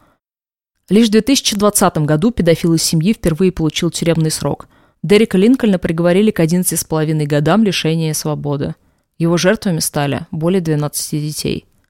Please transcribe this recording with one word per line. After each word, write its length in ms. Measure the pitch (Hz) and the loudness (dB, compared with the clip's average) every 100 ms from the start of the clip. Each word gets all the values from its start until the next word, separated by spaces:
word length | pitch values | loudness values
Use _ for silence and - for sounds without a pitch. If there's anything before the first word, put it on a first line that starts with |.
| _ _ _ _ _ _ _ _ - | _ _ _ _ _ _ _ _ 0
Лишь 200 | 196 233 | 2 4
в 20 | |
две 120 | 214 | 4
тысячи 340 | 220 277 - 202 | 2 0 0 0
двадцатом 500 | 208 - 185 160 147 | 0 2 2 2 0
году 240 | 151 226 | 2 0
педофил 440 | - 170 160 170 | 2 2 2 2
из 100 | 165 | 0
семьи 300 | - 165 180 | 0 0 0
впервые 360 | 226 170 156 185 | 0 -2 0 0
получил 400 | 170 156 - 170 | 0 -2 -2 -4
тюремный 400 | - 165 160 156 | -2 -2 0 0
срок. 380 | - 143 - - _ _ _ | -2 -6 -6 -12 _ _ _
Дерека 360 | 156 208 226 185 | 2 2 4 4
Линкольна 420 | 214 269 220 180 | 4 4 2 0
приговорили 500 | 175 165 175 180 214 | -2 0 2 2 2
к 80 | 196 | 2
одиннадцати 380 | 165 175 - - | 0 0 -2 -4
с 80 | |
половиной 420 | - 156 156 156 147 | -4 -2 0 -2 0
годам 380 | 147 151 196 | 0 2 2
лишения 500 | 208 170 160 165 156 | 2 0 -2 -2 -2
свободы. 600 | 147 156 147 147 143 151 - _ _ _ - | -4 -6 -6 -4 -4 -6 -10 _ _ _ -4
Его 180 | 165 170 | 0 2
жертвами 420 | 180 220 202 160 | 2 0 0 -2
стали 460 | - 156 143 131 165 | -4 -4 -2 -4 -8
более 300 | 165 165 190 | -4 -2 0
двенадцати 580 | 160 147 147 - - 156 | 0 -2 -2 -6 -6 -6
детей. 480 | 151 - - - - _ | -6 -6 -6 -6 -10 _